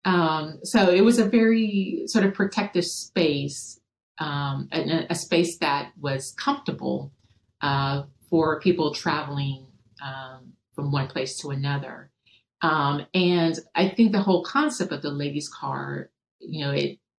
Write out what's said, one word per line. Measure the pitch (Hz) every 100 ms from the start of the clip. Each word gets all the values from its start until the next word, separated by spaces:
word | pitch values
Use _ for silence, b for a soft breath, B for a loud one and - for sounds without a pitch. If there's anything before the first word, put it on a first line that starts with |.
| 190
Um, | 175 160 156 156 -
so | - 220 185
it | 180
was | 226 240
a | 202
very | 233 226 226 214 202 190 330 -
sort | 220
of | 196
protective | - 196 - 196 175
space, | 175 - - 190 160 143 143 - - - _ _ _ -
um, | 151 143 139 135 -
and | 156 -
a, | 160 -
a |
space | 165 - 170 170 -
that | 151 143 - -
was | 143 131 - -
comfortable, | - 285 - 139 131 131 139 - _ _ _ _
uh, | 143 139 139 139 139 _ -
for | 165 160 156
people | 190 170 151
traveling, | - 170 151 143 143 139 131 - _ _ _
um, | 139 135 131 131 127 _ _
from | - 143
one | 143 135
place | - 131 -
to | 147
another. | 139 139 143 135 123 - _ b b _ _
Um, | 165 156 143 143 -
and | 185 180 175 165 160 -
I | - 190
think | 208 226
the | 202
whole | 196 180
concept | - 269 302 - 175
of | 143
the | 147
ladies' | 143 143 143 -
car, | - 139 135 139 139 139 _ _ _
you | - 151
know, | 143
it | 139 143 - _